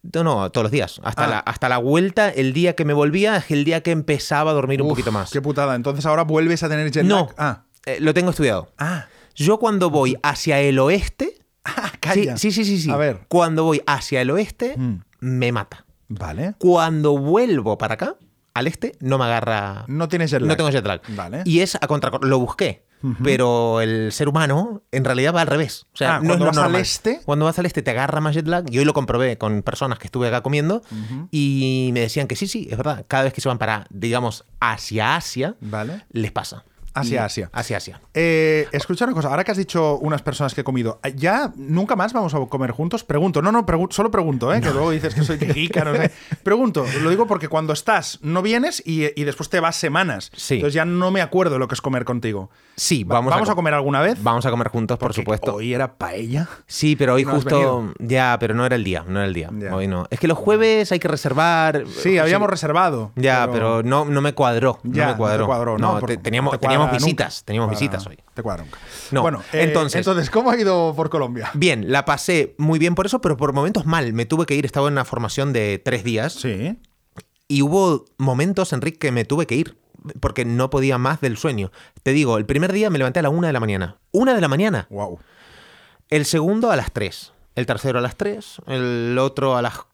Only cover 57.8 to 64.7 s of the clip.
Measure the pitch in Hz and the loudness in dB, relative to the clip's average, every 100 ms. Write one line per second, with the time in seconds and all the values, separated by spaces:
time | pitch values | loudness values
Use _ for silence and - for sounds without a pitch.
57.8 | 107 - 117 131 127 120 113 113 123 123 | -4 -6 0 2 2 2 0 0 2 2
58.8 | 95 87 85 98 98 85 80 107 101 95 | 0 -4 -2 -2 0 -2 -6 -8 -6 -2
59.8 | 98 90 - 127 165 160 - 214 220 220 | -2 -2 -4 -2 0 0 2 4 4 2
60.8 | 202 180 165 151 156 139 165 165 160 147 | 2 0 0 -2 -2 2 2 4 2 0
61.8 | - - 175 185 160 196 208 185 156 156 | -4 -2 2 4 4 4 2 0 0 2
62.8 | 185 131 107 120 131 127 120 120 113 113 | 2 0 -4 0 2 4 2 2 2 2
63.8 | 117 139 147 143 143 - 135 117 131 | 2 2 2 0 0 2 2 4 0